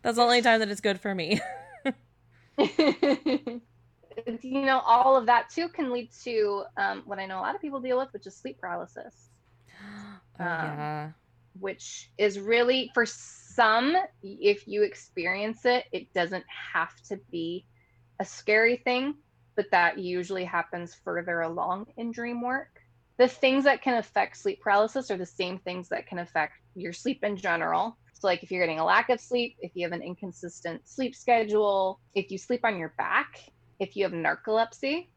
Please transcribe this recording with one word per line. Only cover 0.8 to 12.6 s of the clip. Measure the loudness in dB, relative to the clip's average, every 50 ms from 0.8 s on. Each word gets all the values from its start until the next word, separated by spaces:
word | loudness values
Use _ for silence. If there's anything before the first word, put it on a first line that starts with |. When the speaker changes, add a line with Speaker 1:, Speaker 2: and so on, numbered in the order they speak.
Speaker 1:
good | 0 0 0 0
for | -4 -6 -4
me. | -4 0 0 0 0 -2
<laughs> | -6 -12 -12 -16 -20 -20 -6 _ -6 -6 _ _ _ _ _ _ _ _ _ _ _ _ 0
Speaker 2:
<laughs> | 0 2 4 4 4 4 4 4 2 2 2 2 0 -2 -2 -2 -4 -8 -12 -12 _ _ _ _ _ _ _ _ _ _ -16 -10 -8 -8 -10 -10
You | -8 -4 -4 0
know, | 2 2 2 2
all | 6 6 6 6 8 6 6
of | 6 6
that | 6 4 4 4 0
too | -4 -4 -4 -4
can | -2 -4 -4 -2
lead | -2 -4 -6 -8 -18 -14 -10
to, | -2 0 2 2 2 0 -4 -6 -8 _ -2
um, | -2 -2 -2 -4 -8
what | -10 -8 -8
I | -8
know | -8 -6 -6
a |
lot | -4 -4 -4
of | -6
people | -8 -8 -8 -6
deal | -4 -2 0 -2
with, | -2 -4
which | -10 -16 -16
is | -16 -20
sleep | -12 -14 -14 -12 _
paralysis. | -8 -8 -6 -8 -8 -10 _ -16 -16 -16 _ _ _ _ _ _ _ _ _ _ _ _
Speaker 1:
<gasps> | -20 -20 -20 -18 -18 -16 -18 -18 -20 -20 _ _ _ -6
Oh, | -4
Speaker 2:
Um, | -4 -2 -2 -4 -4 -6 -6
Speaker 1:
yeah. | -6 -6 -6 -6 -8 -10 -14 _ _ _ _ _ _ _ _ -10
Speaker 2:
which | -10 -10 -8 -10 -14 -16 -14 -16 -18 _ _ 0
is | 0 0 0 -2
really, | 0 2 2 4